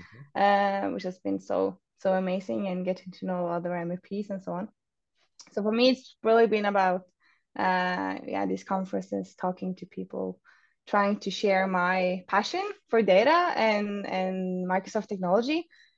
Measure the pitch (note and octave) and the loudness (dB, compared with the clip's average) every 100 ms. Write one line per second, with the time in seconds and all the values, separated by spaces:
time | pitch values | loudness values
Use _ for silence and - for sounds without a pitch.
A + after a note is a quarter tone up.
0 | - A#2 - - G3+ G3+ G3+ G3 G3 G3+ | -20 -20 -8 2 4 4 2 0 -2 -4
1 | F#3 F#3 - F#3+ - F#3 F#3+ F#3 _ _ | -6 -6 -4 -4 -2 0 0 -2 _ _
2 | G3 F#3 F#3 F#3+ G3 A3 G3 F#3 F#3 F#3 | -2 0 0 -4 -4 -4 -4 -4 -4 -6
3 | F3+ - F3+ F3+ F3 E3+ F3 F3 E3+ F3+ | -8 -10 -6 -4 -2 -4 -4 -4 -4 -8
4 | - G3+ G#3 G3 F#3 F3 G#3+ _ _ _ | -8 -8 -8 -8 -8 -8 -8 _ _ _
5 | _ _ _ _ - G#3+ G#3 A3+ B3+ B3+ | _ _ _ _ -10 -4 0 4 4 2
6 | - _ A3 A3+ A3+ G#3+ G#3 G3+ F#3 F#3 | -4 _ 4 6 6 4 2 2 2 0
7 | F#3 _ _ _ _ - F#3 F#3 F3+ F3+ | -4 _ _ _ _ -2 0 2 0 -2
8 | G2 G3 - - G3 F#3+ - F#3+ F#3 G3 | -4 -6 -6 -4 -2 -4 -4 -6 -4 -6
9 | F#3 G3 F#3 - F#3 F#3 F#3 F#3 F#3 F#3+ | -4 -6 -8 -6 -6 -4 -6 -8 -12 -12
10 | F#3 F#3+ F#3+ F#3 _ _ _ _ - G3+ | -10 -8 -8 -10 _ _ _ _ -4 0
11 | G3+ G#3 G3 F#3 G3+ F#3+ F#3+ F#3 F3+ F#3 | 0 -2 -6 -2 2 2 2 0 0 0
12 | F3+ F#3 - G3 - F4+ G#4 - - A3+ | 0 -2 -2 -2 0 -4 -6 -10 -2 2
13 | G3 F#3+ B3+ E4+ F4+ - A3 G#3 G#3 G3+ | 6 6 6 4 4 2 2 2 -2 -6
14 | G3 F#3+ F#3+ F#3 F#3 F3+ F3+ F#3+ G3 A3 | -6 -4 -2 -2 -4 -4 -2 -2 -2 -6
15 | G3+ G3 F3+ G3+ B3 D#4+ - _ _ | -4 -4 2 2 2 -2 -4 _ _